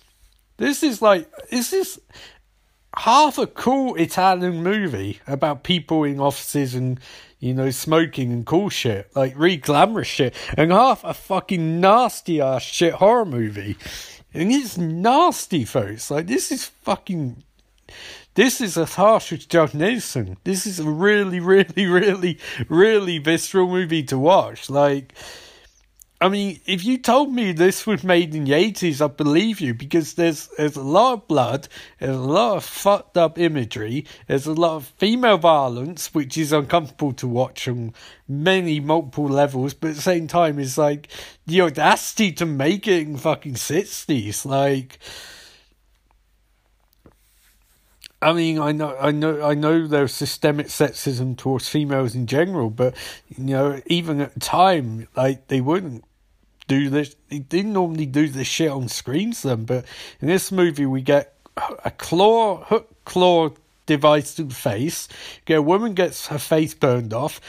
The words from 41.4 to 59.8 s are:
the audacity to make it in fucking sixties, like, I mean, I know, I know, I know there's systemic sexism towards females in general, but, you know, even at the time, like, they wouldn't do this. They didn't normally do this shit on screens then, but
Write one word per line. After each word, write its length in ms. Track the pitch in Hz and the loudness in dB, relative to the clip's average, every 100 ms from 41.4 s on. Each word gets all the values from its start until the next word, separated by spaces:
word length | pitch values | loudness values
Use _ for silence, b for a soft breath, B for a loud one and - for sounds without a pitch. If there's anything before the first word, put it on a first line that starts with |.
| - | 0
the 140 | 180 | 2
audacity 680 | 170 139 160 208 - - 208 | 2 2 2 2 0 -2 -2
to 120 | 151 170 | 0 -4
make 420 | 139 139 196 220 | 0 0 0 2
it 200 | 175 151 | 0 0
in 100 | 139 | -4
fucking 380 | 160 143 147 117 | -2 -2 -6 -8
sixties, 880 | - 156 202 - - 135 104 101 139 | -4 -4 -4 -8 -4 -2 -2 -8 -2
like, 540 | 135 139 135 127 - B B B B B B B _ _ _ _ _ _ _ _ _ _ _ _ _ _ _ _ _ _ _ _ _ _ _ - _ | 0 2 0 -4 -16 B B B B B B B _ _ _ _ _ _ _ _ _ _ _ _ _ _ _ _ _ _ _ _ _ _ _ -20 _
I 100 | 151 | 0
mean, 260 | 170 165 156 | 2 0 0
I 140 | 147 | 0
know, 220 | 151 151 131 | -2 -4 -2
I 140 | 147 | 0
know, 320 | 151 156 151 | 2 0 0
I 140 | 147 147 | 0 2
know 320 | 151 165 156 | 2 2 2
there's 260 | 147 131 | 2 0
systemic 540 | - 143 - 151 147 143 | -2 -6 0 0 0 -4
sexism 680 | - 147 - 143 123 131 123 | 0 0 0 -4 -4 -4 -4
towards 320 | 135 131 - | -4 -4 -2
females 460 | 156 147 135 127 | -2 0 0 -2
in 140 | 120 117 | -4 -2
general, 420 | 135 180 180 113 | 0 0 -2 -4
but, 240 | 117 127 B B B _ | 0 -2 B B B _
you 160 | - | -8
know, 380 | 131 135 143 135 - | -2 0 0 -2 -2
even 340 | 175 165 143 | -2 -2 -4
at 140 | 143 - | -4 -8
the 40 | |
time, 680 | - 160 190 170 120 110 113 - | -2 4 4 4 -2 -8 -8 -2
like, 320 | 135 135 - | -2 -2 -4
they 140 | 135 | -2
wouldn't 420 | 127 180 170 120 - _ _ _ _ _ - | 0 -2 -4 -12 -18 _ _ _ _ _ -2
do 220 | 135 139 | 0 0
this. 280 | 147 143 - _ | -2 -4 -10 _
They 120 | 147 | -12
didn't 340 | 135 170 208 | -4 -2 0
normally 320 | 196 175 160 147 | 0 -2 -2 -2
do 240 | 143 156 | 0 0
this 180 | 131 127 | -2 -4
shit 240 | - 160 | -2 -2
on 160 | 139 123 | -2 -6
screens 540 | - - 147 220 233 | -6 -4 -4 -2 -4
then, 240 | 135 113 113 | -4 -2 -2
but 180 | 127 | -4